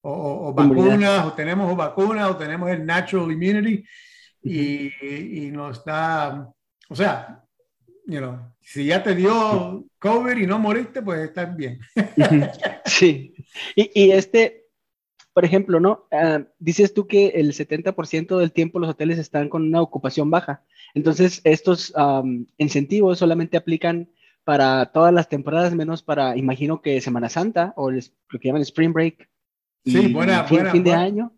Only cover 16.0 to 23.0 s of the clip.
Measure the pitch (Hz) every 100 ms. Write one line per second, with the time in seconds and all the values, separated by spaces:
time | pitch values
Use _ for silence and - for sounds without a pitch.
16 | _ 151 165 151 139 _ 165 170 202 208
17 | 202 202 202 170 147 139 147 156 170 190
18 | 160 160 170 185 175 - 165 180 165 151
19 | 156 165 156 147 147 160 156 165 160 131
20 | 131 143 151 170 180 139 _ _ - -
21 | 151 156 180 - 160 156 - 175 - -
22 | 143 139 131 123 117 _ 151 143 139 202